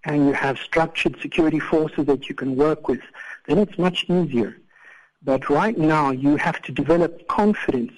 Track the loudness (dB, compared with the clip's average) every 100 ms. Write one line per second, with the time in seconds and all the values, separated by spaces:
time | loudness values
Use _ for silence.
0 | -2 2 2 2 -2 -4 -2 0 0 0
1 | -4 -4 -6 0 2 0 0 0 0 -2
2 | 0 0 -2 -8 -4 0 2 0 -2 -6
3 | -6 -20 -18 -16 0 2 2 0 0 0
4 | 0 0 2 0 -2 -6 _ _ -20 -20
5 | _ _ -2 -2 2 2 2 2 2 4
6 | 2 2 2 2 0 -4 -8 -6 0 2
7 | 2 -2 -6 0 2 2 -2 -2 -4